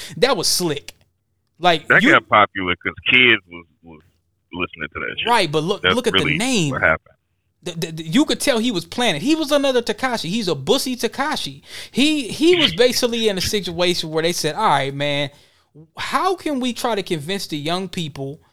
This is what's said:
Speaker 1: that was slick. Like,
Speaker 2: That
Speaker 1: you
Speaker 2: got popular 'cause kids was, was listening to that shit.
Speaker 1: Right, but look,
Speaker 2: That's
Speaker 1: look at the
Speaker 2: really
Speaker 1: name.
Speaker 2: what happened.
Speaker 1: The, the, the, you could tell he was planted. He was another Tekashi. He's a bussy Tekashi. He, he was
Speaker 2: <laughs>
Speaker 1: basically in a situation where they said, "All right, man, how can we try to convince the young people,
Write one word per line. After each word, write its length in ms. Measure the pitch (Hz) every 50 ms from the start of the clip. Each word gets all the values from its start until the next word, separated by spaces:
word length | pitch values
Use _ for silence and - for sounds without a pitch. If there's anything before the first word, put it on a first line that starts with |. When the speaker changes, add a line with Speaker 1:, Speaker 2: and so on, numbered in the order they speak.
| - - 165 -
Speaker 1:
that 180 | 208 254 262
was 100 | 180 135 -
slick. 440 | - - 180 165 139 139 - - - _ _ _ _ _ _ _ _ _ _ _ _ -
Like, 300 | 160 180 170 151 - -
Speaker 2:
That 140 | 123 180 202
Speaker 1:
you 80 | 277
Speaker 2:
got 180 | 139 120 110 -
popular 460 | 123 107 101 - - 95 92 90 90
'cause 160 | - - 92 82 - - -
kids 300 | 123 127 127 120 113 101 90 87
was, 140 | 87 85 85 _ _ _ _
was 200 | 82 80 76 78 _ _ _ _ _ _ _ _ _ -
listening 360 | 87 90 - - 82 76 71 -
to 80 | 80
that 140 | 69 - - -
shit. 100 | - -
Speaker 1:
Right, 220 | 240 226 185 151
but 120 | 147 156 151
look, 180 | 180 208 175 -
Speaker 2:
That's 120 | 185 185
Speaker 1:
look 120 | 247 240
at 60 | 220 180
the 60 | - -
Speaker 2:
really 140 | - 160 165
Speaker 1:
name. 320 | 226 262 254 208 160 143 127
Speaker 2:
what 100 | - 104
happened. 320 | 82 78 - _ _ _ _ _ _ _ _ _ _ _ _ -
Speaker 1:
The, 100 | 180 165
the, 200 | 165 175 165 160
the, 100 | 156 160
you 200 | 165 160 254 311
could 140 | - 247 -
tell 180 | - 294 254 220
he 120 | 220 254
was 140 | 220 175 170
planted. 380 | - - 247 247 226 165 139 185
He 120 | 277 320
was 160 | 311 320 262 294
another 300 | 285 277 277 254 240 233
Tekashi. 460 | - 208 - 262 254 247 214 - 160
He's 180 | 196 240 214 180
a 60 | 156
bussy 400 | 135 131 151 240 269 - 262 254
Tekashi. 680 | 233 - 226 - - 277 302 277 - - 143 135 143 - - - - - -
He, 380 | - - 269 302 - 294 247 185
he 280 | - - 285 339 359
was 160 | 349 294 220 156
Speaker 2:
<laughs> 20 |
Speaker 1:
basically 520 | 180 247 254 - - 254 233 233 233 226 214
in 100 | 196 180
a 20 |
situation 720 | - - 214 208 185 185 170 165 180 180 170 - - 160
where 120 | 156 160 160
they 100 | 170 175
said, 220 | - - 151 151
"All 140 | 190 - -
right, 260 | 151 139 135 139 139
man, 360 | 139 143 147 143 143 147 131 - - _ _ _ _ _ _ _ 147 160 _ - -
how 360 | - - - 269 - - 381
can 240 | - - 311 294 254
we 120 | 247 254 233
try 220 | - - 240 220
to 80 | 196 175
convince 440 | - 180 156 139 165 196 196 - -
the 80 | 160 147
young 300 | 143 156 175 185 196 180
people, 520 | - 185 165 151 - 139 139 135 147 - _ _